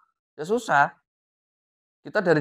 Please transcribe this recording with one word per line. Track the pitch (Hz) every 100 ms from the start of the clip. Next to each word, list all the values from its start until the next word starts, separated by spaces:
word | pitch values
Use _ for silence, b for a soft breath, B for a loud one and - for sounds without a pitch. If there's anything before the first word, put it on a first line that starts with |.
| _ _ _ -
ya | 156
susah. | 233 233 147 156 - _ _ _ _ _ _ _ _ _ _ -
Kita | 208
dari | 175 151